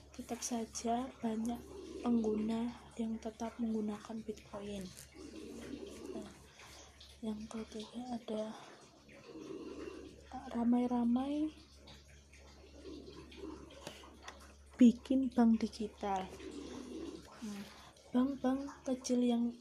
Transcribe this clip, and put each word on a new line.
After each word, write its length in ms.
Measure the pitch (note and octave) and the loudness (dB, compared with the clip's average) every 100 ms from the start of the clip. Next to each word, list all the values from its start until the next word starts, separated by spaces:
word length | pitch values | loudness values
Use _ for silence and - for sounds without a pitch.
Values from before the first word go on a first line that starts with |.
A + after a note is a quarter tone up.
| - | -16
tetap 240 | - B3 A#3 | -12 -8 -4
saja 720 | - A#3 A3 - A#3 A#3+ C4 - | -2 -2 -2 -2 2 2 0 -2
banyak 400 | A#3 A3 A#3 A#3+ - - - - | 0 0 0 -4 -8 -12 -10 -2
pengguna 800 | A#3+ A#3 G#3+ G#3+ A3 A3+ A#3+ - - - | 4 6 6 4 2 2 0 -4 -12 -4
yang 160 | A3 A3+ | -2 -2
tetap 340 | A3+ A3 A3+ - | -4 -4 -6 0
menggunakan 560 | A3+ A3 G#3+ G#3 - A3 | 0 2 0 -2 -6 -8
Bitcoin. 580 | G#3+ G#3 - G#3 G3+ G3+ F#3 - - - - D#3+ - - - - - - - | -6 -8 -8 -8 -6 -6 -6 -10 -16 -14 -12 -10 -10 -10 -10 -8 -10 -10 -8
Nah, 160 | A3 G#3 - - - - - - - - - | -8 -10 -14 -20 -20 -18 -18 -20 -20 -20 -8
yang 160 | A3 G#3+ A3 | -6 -6 -6
ketiga 680 | A3 A3 A3 G#3+ A#3 B3 A#3 | -8 -8 -8 -8 -8 -6 -6
ada 340 | - G#3+ A3 - - - - - - - - - - - - - - - - - - B3+ B3+ | -2 -2 -2 -6 -14 -18 -20 -20 -20 -18 -14 -12 -10 -8 -8 -8 -10 -10 -14 -16 -12 -10 -4
ramai-ramai 1000 | A#3 A#3 B3 B3 B3 A#3 B3 C#4 D4 D#4 - - - - - - - - - - - - - - - - - - - - - - - - - - - - - - - - | 2 6 6 6 4 4 4 2 0 0 -2 -20 -20 -18 -18 -20 -20 -20 -20 -20 -20 -18 -14 -12 -12 -12 -14 -14 -10 -10 -10 -12 -12 -12 -12 -16 -14 -14 -14 -18 -20 -4
bikin 560 | - A#3+ A#3 - C4 C4 | 10 10 10 2 2 4
bank 300 | - A3+ A3+ | 8 8 8
digital. 680 | G#3+ - G#3 - G3+ F#3+ F#3 - - - - - - - - - - - | 4 -2 -6 -2 0 0 -2 -8 -10 -8 -8 -10 -8 -8 -8 -10 -14 -10
Nah, 180 | G#3 G3+ G#3 - - - - | -8 -8 -10 -14 -20 -20 0
bank-bank 560 | B3 C4+ C#4 B3+ C4+ C#4 - | 2 4 2 2 2 -2 -6
kecil 360 | - B3+ - B3 | -2 -2 2 4
yang 320 | A#3+ A#3 A#3+ - | 6 6 2 -2